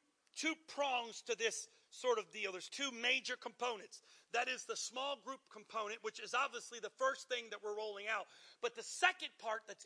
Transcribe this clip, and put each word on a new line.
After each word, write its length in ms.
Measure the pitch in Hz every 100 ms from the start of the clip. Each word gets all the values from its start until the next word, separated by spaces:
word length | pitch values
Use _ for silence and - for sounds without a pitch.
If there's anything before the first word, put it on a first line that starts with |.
| _ _ _ -
two 180 | 311 320 -
prongs 540 | - 285 247 233 214 -
to 100 | 226
this 320 | 226 - - - _
sort 280 | - 254 226
of 120 | 175
deal. 200 | 190 202
There's 180 | 185 -
two 200 | - 277 233
major 340 | 240 262 233 247
components. 640 | 247 220 247 220 160 - - - -
That 160 | 226 254
is 160 | 247 -
the 100 | 214
small 400 | - 240 277 277
group 160 | 202 262 -
component, 460 | 214 208 220 208 220
which 180 | 214 214
is 140 | 220
obviously 460 | 247 277 233 - 240
the 100 | 214 -
first 320 | 262 269 -
thing 160 | 247 226
that 120 | 208
we're 140 | 214 208
rolling 280 | 220 202 208
out. 160 | 220 185 - - -
But 140 | 240 226
the 80 |
second 460 | 214 - 359 370 302 -
part 240 | 226 220 -
that's 180 | 196